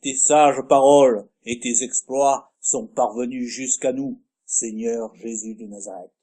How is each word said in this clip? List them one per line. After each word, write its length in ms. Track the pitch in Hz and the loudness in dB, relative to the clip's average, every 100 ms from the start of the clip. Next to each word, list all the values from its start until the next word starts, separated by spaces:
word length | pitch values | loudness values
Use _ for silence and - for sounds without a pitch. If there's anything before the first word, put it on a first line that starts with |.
Tes 140 | 143 | -8
sages 460 | - - 151 147 135 127 | -2 4 6 6 2 2
paroles 600 | 139 135 143 135 107 104 _ | 4 8 8 6 4 -4 _
et 140 | - 120 | -10 -8
tes 240 | 123 117 | -4 -4
exploits 680 | 131 - - 131 139 135 _ _ | -4 -8 -6 -2 0 0 _ _
sont 280 | - 135 110 | -6 -6 -6
parvenus 600 | - 120 110 123 127 120 | -2 -2 -2 -6 -6 -8
jusqu'à 460 | 110 131 - 131 | -8 -6 -4 -4
nous, 260 | 131 139 123 _ _ | -4 -6 -10 _ _
Seigneur 680 | _ - 117 110 117 117 113 | _ -6 -6 -6 -6 -6 -8
Jésus 400 | _ 113 113 110 | _ -12 -10 -12
de 100 | 110 | -14
Nazareth. 460 | 110 101 101 92 90 _ | -16 -16 -16 -16 -18 _